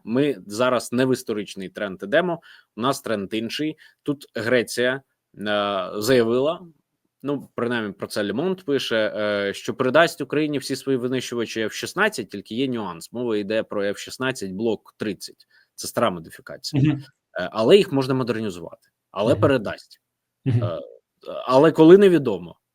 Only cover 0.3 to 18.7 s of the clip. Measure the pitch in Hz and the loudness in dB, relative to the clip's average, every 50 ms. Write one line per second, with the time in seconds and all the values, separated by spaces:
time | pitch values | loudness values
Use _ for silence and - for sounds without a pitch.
0.3 | 135 95 90 98 104 107 123 127 127 113 - - 120 120 135 131 127 123 - - | -2 -4 -8 -8 -2 0 0 2 0 0 -2 -2 -2 0 2 2 0 0 -2 -4
1.3 | 110 104 98 - - 95 95 90 - - 107 101 92 87 101 98 117 160 180 180 | -6 -6 -6 -10 -10 -12 -12 -12 -10 -8 -8 -8 -8 -8 -6 0 0 0 2 0
2.3 | 170 160 - - - - _ _ _ 107 113 139 135 - - 117 113 104 98 92 | -2 -6 -8 -16 -20 -20 _ _ _ -4 -2 -2 -2 -2 -4 -4 -4 -4 -4 -4
3.3 | 110 110 113 113 - - 151 156 156 _ - - _ _ - - 143 139 - - | -6 -6 -6 -6 -6 -6 -6 -6 -8 _ -16 -20 _ _ -6 -6 -6 -6 -6 -12
4.3 | - 117 107 117 127 123 110 - - - 123 127 131 135 - _ _ _ _ _ | -8 -6 -2 2 2 2 2 0 -2 -2 -2 -2 -2 -4 -8 _ _ _ _ _
5.3 | - - 98 107 104 104 101 101 101 95 90 90 87 104 107 117 131 123 113 113 | -16 -10 -6 -2 -2 0 0 -2 -2 -4 -4 -6 -6 -4 0 4 4 4 4 4
6.3 | 117 127 135 151 175 175 180 165 - _ _ _ _ _ _ _ _ _ - 135 | 2 0 0 0 -2 -4 -8 -20 -20 _ _ _ _ _ _ _ _ _ -6 -6
7.3 | 147 131 92 - _ - 117 117 123 120 110 104 92 - - - - 110 104 101 | -4 -6 -6 -10 _ -6 -4 -2 -2 -2 -4 -6 -8 -8 -10 -8 -4 -4 -4 -2
8.3 | 101 120 160 190 190 185 - - 143 127 - - 120 110 107 104 - 104 107 104 | -2 -2 -2 -2 -4 -4 -4 -2 -2 -2 -2 0 0 0 0 0 -2 -2 -2 -2
9.3 | 104 101 101 101 98 - - - 113 - 127 127 123 156 170 165 - - 143 - | -2 -2 -2 -2 -4 -6 -6 -6 -4 -2 0 2 4 4 4 4 2 -4 -8 -4
10.3 | - 147 156 151 147 135 - - 139 131 - 139 135 123 120 127 131 127 120 - | -2 -2 -2 0 -2 -4 -4 -4 -6 -6 -2 -2 -2 -2 -2 -2 -2 -4 -4 -4
11.3 | 123 120 113 104 - 113 110 104 - - - 107 - 175 208 214 - - 107 - | -4 -4 -4 -4 -4 -4 -4 -4 -4 -6 -8 -6 -2 -2 -2 -2 -2 -4 -10 -10
12.3 | - 101 - - 110 117 139 131 123 113 104 92 85 85 - - - 117 123 120 | -10 -12 -12 -8 -4 -4 -4 -2 -2 -4 -6 -8 -8 -10 -14 -12 -10 -6 -4 -2
13.3 | 107 104 104 98 110 113 104 - 104 104 98 101 101 - - - - - 127 131 | -2 -2 -2 -2 -2 -2 -2 -4 -4 -4 -2 -2 -4 -6 -8 -12 -8 -4 -4 -4
14.3 | 127 - 101 95 92 95 113 117 104 - _ - - - - 107 92 - - - | -4 -4 -6 -8 -6 -4 -2 -2 -2 -2 _ -12 -10 -8 -6 -6 -6 -8 -10 -18
15.3 | - _ _ _ _ _ _ _ _ - - 90 - - 120 107 92 85 80 92 | -18 _ _ _ _ _ _ _ _ -14 -12 -6 -2 0 0 0 0 -4 -10 -14
16.3 | - - - - 73 67 - - - 135 135 151 143 135 - - _ _ _ _ | -18 -20 -18 -18 -16 -14 -10 -4 0 2 2 2 2 0 -4 -12 _ _ _ _
17.3 | - - - - - 110 113 127 185 208 180 - 147 135 131 131 135 131 127 113 | -10 -8 -8 -6 -2 0 4 6 6 6 6 4 0 -2 -2 0 -2 -2 -2 -4
18.3 | 113 110 113 104 90 87 82 - | -4 -4 -6 -8 -8 -10 -12 -16